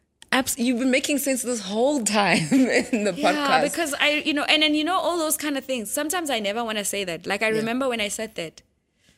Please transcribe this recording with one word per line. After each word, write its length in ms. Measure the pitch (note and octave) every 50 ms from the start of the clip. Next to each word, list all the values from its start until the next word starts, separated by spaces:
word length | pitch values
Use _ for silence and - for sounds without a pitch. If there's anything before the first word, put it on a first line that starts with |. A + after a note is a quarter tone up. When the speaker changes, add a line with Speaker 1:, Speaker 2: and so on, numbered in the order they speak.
| _ _ _ _ - -
Speaker 1:
Abs-, 280 | - C4 C4+ - - -
you've 180 | A#3 B3+ B3 A3+
been 120 | C4 C4
making 260 | B3 C#4+ - - D4 C4
sense 240 | - C#4 C4+ A#3
this 180 | - A#3+ B3 A3
whole 420 | F#3+ F#3 G#3 A3 B3 C#4+ D4+ C#4 G#3+
time 340 | G#3 G#3 G#3+ G3+ F3+ E3 F#3
<laughs> 140 | D#3+ C#3+
in 520 | B3+ C4+ C4 G#3+ B2 - - - C4 G#3+ G#3
the 120 | G3+ F3 C#4+
Speaker 2:
Yeah, 160 | D4 - C#4+
Speaker 1:
podcast. 300 | D4 C#4+ C#4 - - C#4
Speaker 2:
because 320 | C#4+ - D#4+ E4+ C#4+ C#4+ -
I, 220 | C#4 D4 D4 D4+ D4+
you 100 | D4+ D4
know, 80 | D4 -
and 180 | - D4+ D4+
then, 140 | D#4 D4+ D4+
you 80 | D4+ D4+
know, 120 | E4 F#4
all 220 | F#4 - D4+ F4 F4
those 200 | D#4 D#4 - -
kind 200 | D4 D4+ C#4+ C4
of 80 | -
things. 240 | - C4 A#3+ G#3 -
Sometimes 400 | - D4 D4+ D#4 F#4 F4+ E4 C#4+
I 80 | B3+ A3+
never 240 | G#3 G3+ G#3 A#3 A#3+
wanna 220 | A3 G#3+ G#3 G3+
say 180 | - - G3+ G3
that. 220 | E3+ E3 D#3+ F3
Like, 160 | F3+ G3 G3+
I 80 | A3 A3
Speaker 1:
Yeah. 80 | A3 A3
Speaker 2:
remember 320 | A3 A3+ A#3 B3+ C#4 C4
when 100 | A#3 A3+
I 100 | G#3 G#3
said 260 | - - A3 A3 -
that, 260 | - E3+ D#3 _ - _ _ _ _ _ _ _ _ _ _ _